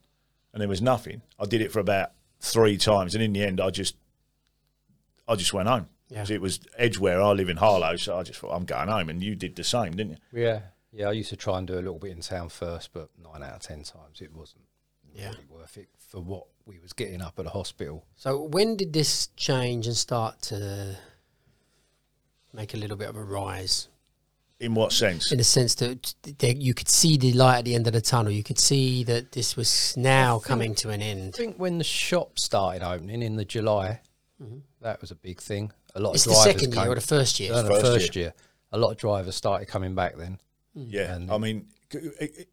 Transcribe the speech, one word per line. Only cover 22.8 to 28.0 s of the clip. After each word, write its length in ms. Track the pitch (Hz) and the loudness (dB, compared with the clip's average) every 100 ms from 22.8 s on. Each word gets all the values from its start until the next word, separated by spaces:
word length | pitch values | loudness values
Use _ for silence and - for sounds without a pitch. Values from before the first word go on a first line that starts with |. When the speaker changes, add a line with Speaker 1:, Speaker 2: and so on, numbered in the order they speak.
| 104 101 | -8 -8
Speaker 2:
bit 120 | 104 | -8
of 80 | 110 | -10
a 80 | |
rise? 640 | 104 98 98 95 92 - - _ _ _ _ _ _ - | -8 -6 -6 -6 -2 -2 -4 _ _ _ _ _ _ -8
Speaker 1:
In 160 | 117 | -2
what 180 | 110 110 | 2 4
sense? 380 | - 107 82 - | 4 2 2 0
Speaker 2:
In 60 | 131 | 2
the 60 | |
sense 300 | 113 135 120 - | 4 4 4 2
that 380 | 123 127 - - | -2 -4 -10 -12
t-, 120 | - 143 | -14 0
there, 160 | 123 | 0
you 180 | 127 131 | 2 2
could 160 | 117 - | 0 4
see 300 | - 165 151 | 6 8 6
the 140 | 127 | 6
light 240 | 123 127 123 | 8 8 6
at 60 | 120 | 2
the 80 | |
end 120 | 120 117 | 0 2
of 60 | |
the 80 | 113 | 2